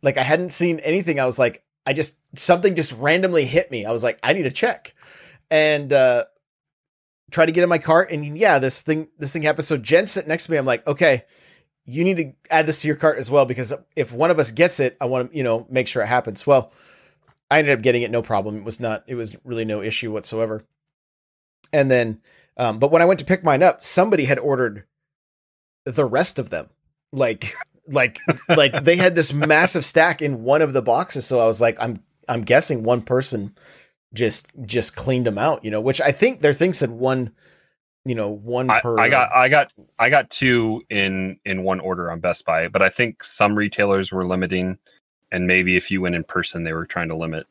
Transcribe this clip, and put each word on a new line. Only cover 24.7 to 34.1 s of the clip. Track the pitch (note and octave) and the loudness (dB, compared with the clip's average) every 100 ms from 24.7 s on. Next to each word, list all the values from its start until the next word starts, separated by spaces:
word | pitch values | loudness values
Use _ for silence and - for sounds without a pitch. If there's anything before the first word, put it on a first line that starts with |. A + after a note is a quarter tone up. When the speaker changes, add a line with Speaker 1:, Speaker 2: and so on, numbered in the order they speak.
| G2+ - _ _ _ _ _ _ _ _ _ | -6 -20 _ _ _ _ _ _ _ _ _
Speaker 1:
the | - A#2 | -8 -2
rest | C3+ B2 F3+ - | 0 2 0 -2
of | B2+ | -6
them. | E2 - _ _ _ _ | -8 -10 _ _ _ _
Like, | C3+ B2+ A2 G#2 - - | -2 -2 -2 -10 -12 -16
<laughs> | _ - | _ -6
like, | C#3 B2+ - - - - | 0 0 -2 -4 -4 2
like, | E3 C#3 - | 4 4 4
they | C#3+ F3 | 2 4
had | F#3 | 4
this | E3+ D#3 | 2 0
massive | C#3+ D3+ D3+ F3+ E3+ | 0 2 4 4 0
stack | C#3+ - E3 D#3 | 0 2 2 2
in | D3 B2+ | -4 -4
one | A2+ D3 | 0 2
of | D#3 | 2
the | C3+ | 0
boxes. | A2+ A#2+ F3+ C#3 - | 2 0 0 -6 -2
So | B2 | 2
I | A2+ | 2
was | G#2+ | 4
like, | A#2 A2+ | 0 0
I'm, | A#2 G#2 _ _ - | -6 -6 _ _ -6
I'm | A#2+ | -6
guessing | G#2+ B2 - C3 | 2 2 2 -4
one | A2 A#2+ | 0 -2
person | A2 B2+ C3 A#2+ G2+ _ _ - _ _ _ | 0 -2 -2 -6 -8 _ _ -20 _ _ _